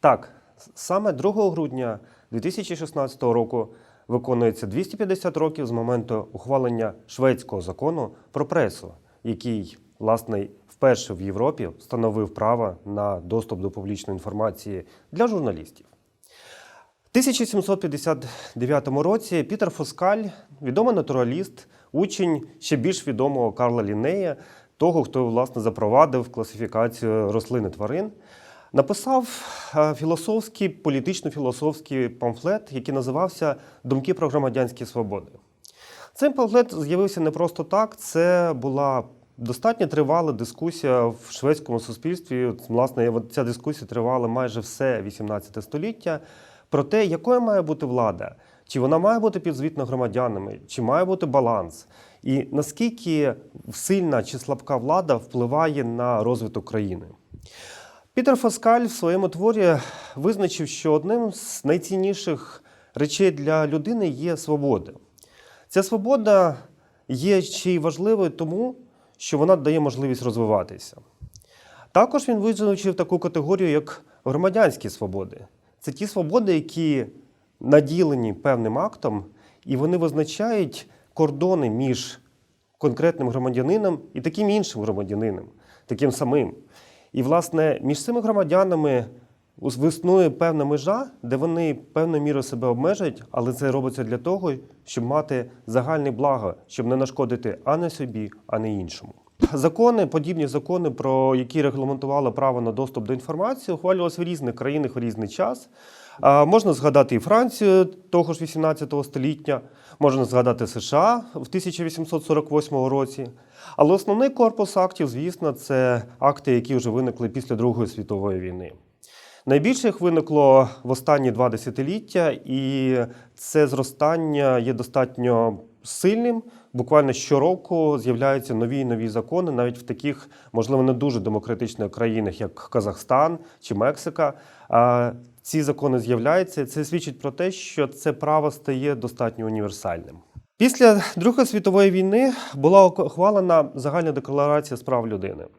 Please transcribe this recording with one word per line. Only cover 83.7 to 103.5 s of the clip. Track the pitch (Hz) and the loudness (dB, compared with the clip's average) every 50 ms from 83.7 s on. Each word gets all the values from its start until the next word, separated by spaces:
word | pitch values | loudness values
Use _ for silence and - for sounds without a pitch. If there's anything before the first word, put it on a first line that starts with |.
| 185 220 208 190 170 147 - - - | 0 2 2 0 -2 -2 -8 -12 -12
і | 131 | -6
таким | 127 165 160 202 214 202 | -6 -4 -2 0 0 2
іншим | 202 214 190 - - 117 | 2 0 0 -2 -6 -6
громадянином, | 104 110 101 101 101 95 104 104 113 110 95 90 - - - _ _ _ - _ _ | -4 -2 -2 -4 -4 -4 -4 -2 -2 -2 -4 -6 -10 -16 -20 _ _ _ -20 _ _
таким | _ 123 - 143 139 | _ -2 0 2 0
самим. | 123 - 147 123 135 147 120 - - - - _ _ - - - _ _ _ _ | 2 0 -2 0 2 2 0 0 -4 -12 -20 _ _ -20 -20 -20 _ _ _ _
І, | - - | -4 -4
власне, | 127 131 160 175 165 - - 160 156 156 - - | 0 2 2 2 0 0 0 2 2 2 0 0
між | - 131 147 147 - | -2 -4 -4 -2 -4
цими | - 240 240 | -4 -4 -2
громадянами | 208 226 220 202 190 147 165 185 196 190 180 160 151 147 131 123 120 123 - - - _ _ _ _ _ _ - | 0 0 0 2 2 2 4 2 4 4 2 0 2 2 2 0 0 -4 -12 -20 -20 _ _ _ _ _ _ -8
ус-, | - 139 120 120 | -6 -6 -4 0
існує | 139 165 160 - - 175 185 190 180 156 | 0 0 0 0 2 4 4 6 6 4
певна | 127 - 170 165 165 151 143 | 2 2 0 0 2 0 0
межа, | 143 147 147 131 170 202 240 277 254 - _ | 0 0 0 0 0 -2 -2 -4 -8 -12 _
де | - 120 127 | -6 -4 -2
вони | 131 147 170 165 170 170 160 139 | -2 0 -2 0 0 0 -2 -2
певною | - - - _ 156 160 170 165 151 | -4 -8 -6 _ -2 0 0 0 0
мірою | 147 147 147 139 | 0 0 0 -2
себе | 131 135 - 120 113 127 | -2 -4 -6 -2 0 0
обмежують, | 120 120 135 165 208 - 196 151 120 - - - | 0 2 2 0 0 0 -2 -4 -6 -8 -16 -8
але | - 127 120 123 | -4 -4 -2 -2
це | 127 127 147 135 | -4 -2 -2 0
робиться | 131 139 127 131 - 135 123 | 0 0 -2 -4 -4 -6 -6
для | 110 120 120 | -4 -4 -4
того, | 123 170 185 196 185 165 135 127 - - - _ _ | -2 -4 -4 -2 -2 -4 -4 -6 -10 -20 -20 _ _
щоб | - - 131 117 | -10 -6 -6 -4
мати | 120 139 151 147 - 143 127 117 123 - - _ | 0 0 0 0 0 -4 -4 -4 -6 -12 -18 _
загальне | - 110 127 120 135 160 156 143 139 | 0 0 0 0 2 -2 0 0 -2
благо, | 120 107 135 143 135 123 107 95 85 - _ | -2 0 0 0 2 0 -2 -4 -6 -6 _
щоб | _ - - 120 | _ -8 -4 -2
не | 117 127 | 0 2
нашкодити | 131 135 131 131 - 139 120 123 120 - 113 98 - - | 0 0 -2 -2 -4 -2 -2 -2 -4 -4 -6 -6 -4 -2
ані | 135 147 165 175 170 | -2 0 0 0 -4
собі, | 165 - 143 127 107 110 107 101 - - _ | -4 -6 -8 -8 -6 -8 -8 -10 -12 -18 _
ані | - - 110 110 110 107 98 | -6 -4 -4 -2 -2 -4 -4
іншому. | 92 82 - - - 104 - _ _ _ _ _ - - | -6 -8 -10 -14 -16 -18 -20 _ _ _ _ _ 2 2
Закони, | 156 143 131 160 156 - 226 240 240 226 190 | 2 0 0 0 2 4 4 4 4 4 0
подібні | 131 135 160 143 160 185 165 151 | 0 0 -2 -2 -2 -2 -2 -2
закони, | 135 120 147 - - 180 180 175 151 | -2 -2 -4 -4 -2 -4 -2 -2 -2
про | 123 131 - 135 131 131 131 131 131 | -4 -2 -2 0 2 4 4 4 2
які | 127 127 123 127 156 | 2 0 -2 -2 0
регламентували | 143 139 131 135 135 135 139 131 135 135 139 143 139 123 | 0 0 0 -2 -4 -4 -4 -4 -4 -2 -2 0 0 0
право | 110 - 139 135 131 123 | 0 0 0 0 0 0
на | 120 113 | -2 -2
доступ | 110 107 135 127 - 127 110 | -2 -2 -4 -4 -4 -8 -4
до | 104 | -4
інформації, | 131 127 - - 156 156 190 233 | -4 -4 -4 -8 -4 -4 -2 -4